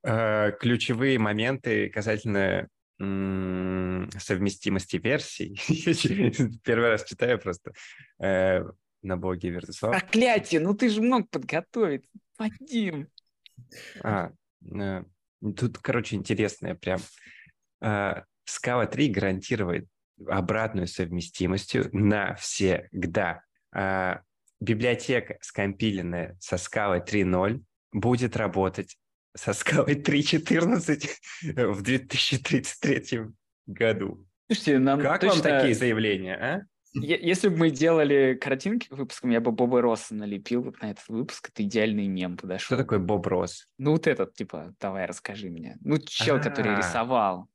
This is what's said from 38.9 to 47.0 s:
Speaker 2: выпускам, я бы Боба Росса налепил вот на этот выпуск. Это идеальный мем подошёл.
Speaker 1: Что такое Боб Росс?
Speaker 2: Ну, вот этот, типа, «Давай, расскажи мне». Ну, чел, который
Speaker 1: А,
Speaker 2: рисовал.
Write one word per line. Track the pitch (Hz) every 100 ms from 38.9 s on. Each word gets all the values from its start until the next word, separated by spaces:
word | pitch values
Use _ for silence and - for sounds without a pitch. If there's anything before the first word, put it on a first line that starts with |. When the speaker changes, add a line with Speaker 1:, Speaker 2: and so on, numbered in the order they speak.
| 135
Speaker 2:
выпускам, | 127 - 123
я | 117
бы | 120
Боба | 110 123 123
Росса | 120 113 -
налепил | 107 104 101 101 120
вот | 135 -
на | 107
этот | 101 -
выпуск. | 113 - - -
Это | -
идеальный | 101 110 107 107 101
мем | 92 90 90
подошёл. | 95 92 -
Speaker 1:
Что | 127
такое | 120 107
Боб | 90 104 95
Росс? | 92 92 - - -
Speaker 2:
Ну, | 139
вот | 156 165
этот, | 131 -
типа, | - 196 80 87 190
«Давай, | 98 95 92
расскажи | - - 101 98
мне». | 85 80 -
Ну, | - 151
чел, | - - 117 143
который | 147 123 110
Speaker 1:
А, | 101
Speaker 2:
рисовал. | 90 87